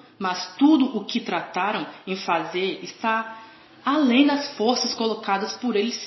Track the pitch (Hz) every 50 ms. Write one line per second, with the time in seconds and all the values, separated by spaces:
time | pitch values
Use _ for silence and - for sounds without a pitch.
0 | - - _ - 196 185 180 - - - - - 277 302 320 269 262 233 - 208
1 | 208 - - 226 - - 190 165 - - - 185 185 208 214 190 151 - - -
2 | - 190 185 190 - 196 170 165 160 160 - 180 190 190 165 - - - - -
3 | - 226 220 226 220 220 - - - - - - - - - - - 247 285 311
4 | 285 240 233 262 294 285 285 277 - - - - 208 240 254 - 240 233 - -
5 | 226 220 208 208 - 208 196 190 208 - - - - 240 214 202 220 240 - -
6 | -